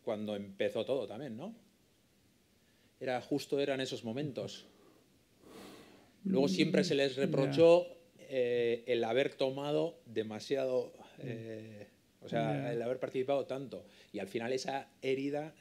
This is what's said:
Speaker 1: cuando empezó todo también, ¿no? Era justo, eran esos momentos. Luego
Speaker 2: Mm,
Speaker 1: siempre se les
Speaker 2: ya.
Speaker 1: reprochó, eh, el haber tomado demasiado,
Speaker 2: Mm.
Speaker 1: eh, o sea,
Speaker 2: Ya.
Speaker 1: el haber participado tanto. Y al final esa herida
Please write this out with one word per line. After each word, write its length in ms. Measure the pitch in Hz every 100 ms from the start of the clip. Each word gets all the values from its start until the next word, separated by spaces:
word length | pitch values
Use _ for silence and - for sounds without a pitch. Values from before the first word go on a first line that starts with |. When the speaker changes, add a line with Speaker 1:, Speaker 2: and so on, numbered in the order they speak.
Speaker 1:
cuando 320 | 123 107 107 101
empezó 480 | 101 - 104 113
todo 220 | 117 135 98
también, 300 | 107 143 110
¿no? 180 | 196 226 - _ _ _ _ _ _ _ _ _ _ _ _ -
Era 200 | 127 123
justo, 400 | - 143 - 139
eran 200 | 139 135
esos 240 | 131 117
momentos. 640 | 113 127 151 107 98 - - - - - _ _ _ _ - - - - - - - -
Luego 220 | 190 127 165
Speaker 2:
Mm, 40 |
Speaker 1:
siempre 340 | 180 151 151
se 100 | 143
les 220 | 139 135 131
Speaker 2:
ya. 60 |
Speaker 1:
reprochó, 640 | 139 139 139 139 165 175 175 - - -
eh, 640 | - 135 120 120 117 117 120
el 180 | 117
haber 300 | 113 123 139
tomado 640 | - 135 139 147 151 165 - 120
demasiado, 840 | 110 110 110 - 135 131 127 - - - -
Speaker 2:
Mm. 40 |
Speaker 1:
eh, 640 | 135 113 113 110 110 104 104 _ _ _
o 60 | -
sea, 260 | 117 113
Speaker 2:
Ya. 180 | - 120
Speaker 1:
el 80 | 117
haber 160 | 117 131
participado 460 | 127 131 131 139 123
tanto. 380 | 135 127 90 - - -
Y 60 | 101
al 100 | 95
final 240 | 117 117
esa 360 | 131 - 139 - -
herida 520 | 135 135 139 147 156 -